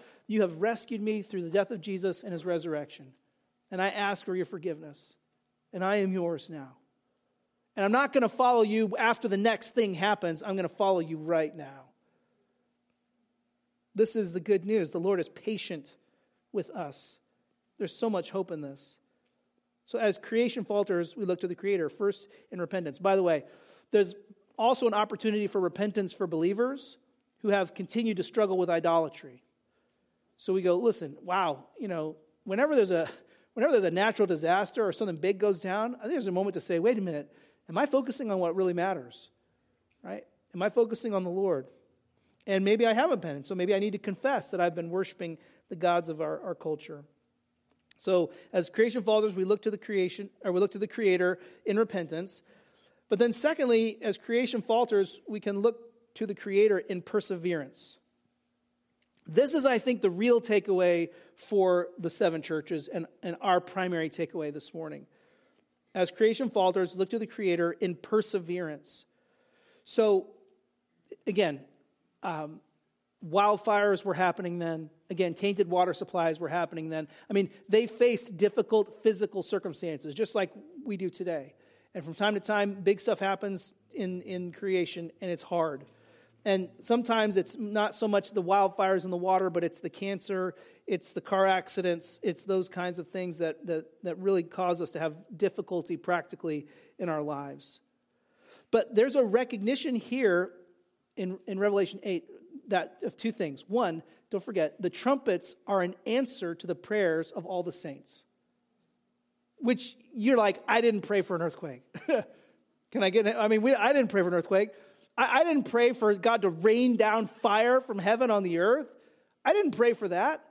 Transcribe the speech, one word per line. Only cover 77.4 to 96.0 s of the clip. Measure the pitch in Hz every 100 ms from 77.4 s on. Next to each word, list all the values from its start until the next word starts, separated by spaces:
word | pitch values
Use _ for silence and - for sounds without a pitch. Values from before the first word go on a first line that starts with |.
| 190 - -
they | 214 233
faced | - 240 226 - 170
difficult | 202 233 - 220 202 -
physical | 220 190 208 196
circumstances, | - 196 196 143 175 147 156
just | 143 220
like | 214 190 202 - 330
we | 254 196
do | 185
today. | - 175 160 135 _ _ _ _
And | 185
from | 151
time | 165 208
to | 208
time, | 208 208 202 196
big | 185 202
stuff | - 202
happens | 196 190 202 190 - _ _
in, | 330 185 180
in | - 180 180
creation, | 165 196 185 175 175 170 -
and | 185
it's | 165
hard. | - 175 160 135 - _ _ _ _ _
And | 208 190 180 -
sometimes | - 233 240 226 214 190
it's | 175 -
not | 208 214 208
so | - 214
much | 202 202
the | 214
wildfires | 175 202 190 190 190 190
and | 185
the | 175
water, | 185 185 185
but | 170
it's | 170 -
the | 170
cancer, | - 196 196 - 190 185 - - _ -
it's | 185 -
the | -
car | - 190 190
accidents, | 185 - - 156 127 - -
it's | 202 160
those | 196 190 175
kinds | 180 180 175
of | 160
things | 190 180 160
that, | 165 156 175
that, | 160 160 _
that | 180 170
really | 190 190
cause | 170 - 180 170
us | 165
to | 156
have | 160 156 -
difficulty | 170 196 - 175 180 -
practically | 156